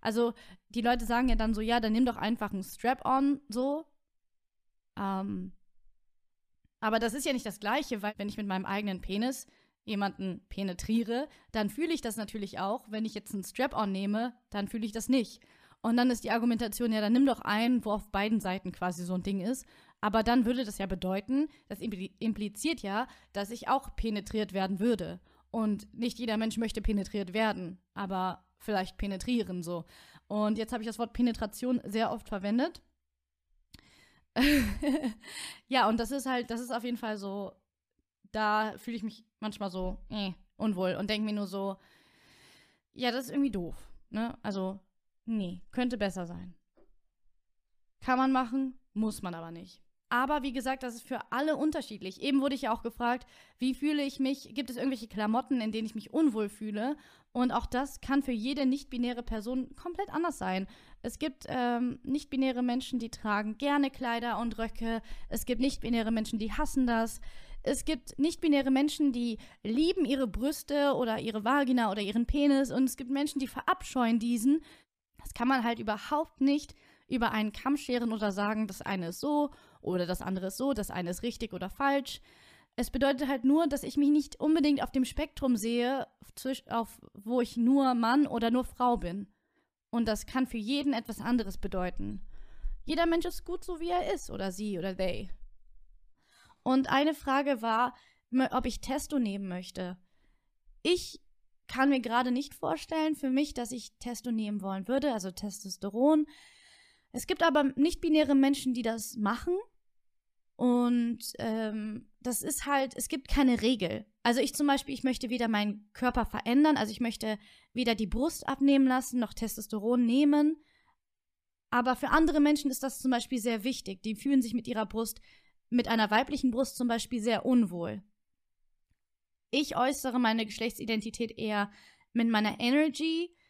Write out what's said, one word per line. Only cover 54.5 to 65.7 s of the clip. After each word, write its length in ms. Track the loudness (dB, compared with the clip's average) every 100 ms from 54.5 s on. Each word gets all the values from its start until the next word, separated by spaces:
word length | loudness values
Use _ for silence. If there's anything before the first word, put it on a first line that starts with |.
gibt 160 | -6 -6
es 80 | -2
irgendwelche 320 | -2 -2 -6
Klamotten, 500 | -4 0 0 0 -2
in 140 | 0
denen 120 | -4 -6
ich 100 | -8
mich 180 | -4
unwohl 340 | 2 4 2 -2
fühle? 480 | -4 -6 -2 -2 -4 -10 -20 _
Und 180 | 0 0
auch 140 | 0 -2
das 340 | -2 -4 -6
kann 240 | 0 0
für 80 | 2
jede 340 | -2 -2 0 2
nicht-binäre 560 | 0 -2 -4 -2 -4
Person 540 | -4 -6 -2 -4 -6 -10
komplett 340 | -8 -6 -4
anders 280 | -2 -2 -2
sein. 280 | -2 -2 -4 -12 -20 -12
Es 180 | -10 -6
gibt, 260 | -6 -6 -6
ähm, 500 | -2 0 0 -2 -4
nicht-binäre 600 | -4 -4 -2 0 0 0
Menschen, 360 | 0 -2 -2 -4
die 100 | -4
tragen 480 | -6 -2 0 -2 -2
gerne 340 | 2 2 2
Kleider 480 | 0 -4 -2 -2 -2
und 180 | -4 -2
Röcke. 440 | -4 -2 -2 -2 -4 -8 -6
Es 180 | -6 -2
gibt 140 | 0
nicht-binäre 520 | 0